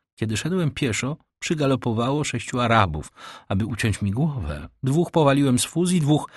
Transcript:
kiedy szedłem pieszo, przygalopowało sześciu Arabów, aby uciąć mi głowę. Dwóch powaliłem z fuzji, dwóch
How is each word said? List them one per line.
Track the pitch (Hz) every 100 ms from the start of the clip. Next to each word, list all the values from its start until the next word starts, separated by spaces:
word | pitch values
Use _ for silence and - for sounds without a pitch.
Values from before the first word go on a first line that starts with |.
| _ -
kiedy | 110 107
szedłem | 160 185 156
pieszo, | - 135 110 127 160 _ -
przygalopowało | - 160 139 127 123 110 123 147
sześciu | 143 117 - 123
Arabów, | 120 113 95 76 - - - - -
aby | 101 107
uciąć | 107 113 -
mi | 101
głowę. | 110 160 135 76 73 - _
Dwóch | 131 151 170
powaliłem | 170 143 139 139 123
z | -
fuzji, | 160 180 185
dwóch | 143 151 -